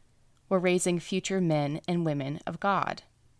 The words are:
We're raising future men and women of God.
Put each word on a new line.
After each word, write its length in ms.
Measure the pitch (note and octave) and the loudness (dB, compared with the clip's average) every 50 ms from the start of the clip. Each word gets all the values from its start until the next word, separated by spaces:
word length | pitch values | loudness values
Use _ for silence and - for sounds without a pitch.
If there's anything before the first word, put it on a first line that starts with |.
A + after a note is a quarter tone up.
| - _ _ _ _ _ _ _ _ - | -20 _ _ _ _ _ _ _ _ 0
We're 100 | G3 F#3 | 0 2
raising 400 | F3 F#3 F3+ F#3 - F3+ F3 E3+ | 4 4 2 2 2 2 0 0
future 420 | - - G3 F#3 - - F#3+ F#3+ | -2 -2 -4 -2 -2 0 0 2
men 420 | F3+ D#3+ D#3 D3+ D3 C#3+ D3 - - | 2 2 2 2 2 0 -2 -4 -4
and 180 | - F3 F3 E3+ | -2 0 0 0
women 360 | D#3+ D3 C#3+ C3 C#3 D3 - - | 0 0 -2 -2 -4 -6 -8 -8
of 140 | - E3 - | -8 -8 -4
God. 440 | - G3+ G3 E3+ - - - - - _ _ _ _ - _ _ | 0 0 0 0 0 -2 -4 -8 -12 _ _ _ _ -20 _ _